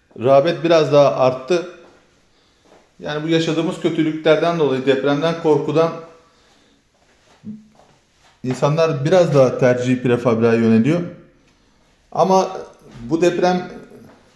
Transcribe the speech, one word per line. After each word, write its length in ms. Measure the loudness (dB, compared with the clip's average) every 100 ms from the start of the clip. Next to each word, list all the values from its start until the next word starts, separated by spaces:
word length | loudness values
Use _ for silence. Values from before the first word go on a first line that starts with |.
| _ -6
rağbet 440 | 2 4 2 -2
biraz 300 | 0 2 4
daha 220 | 4 4 2
arttı. 540 | 0 0 -4 -4 -4 -14 -20 _ _ _ _ _ _ _ _ _ _ _
Yani 240 | -10 -8
bu 40 | -2
yaşadığımız 540 | -2 0 -2 -4 -4
kötülüklerden 800 | -4 -2 -2 -2 2 2 2 0
dolayı, 260 | 0 0 0
depremden 580 | 0 0 0 -2 -2
korkudan 480 | 0 0 0 0 0 -2 -16 -20 _ _ _ _ _ _ _ _ _ _ _ _ -20 -20 -20 _ _ _ _ _ _ _
insanlar 600 | -10 -4 -2 0 -2 -2 0
biraz 300 | 2 2 4
daha 220 | 2 2
tercihi 460 | 0 2 0 -2
prefabriğe 520 | 0 0 0 0 2 2
yöneliyor. 460 | 4 2 2 -2 -4 -14 -20 _ _ _ _ _ _ _ _
Ama 460 | -2 2 2 0 -6 -16 -20 -20 -20
bu 200 | -6 0
deprem 480 | 0 0 -2 -2 -6 -14 -20 -20 -20 -20 _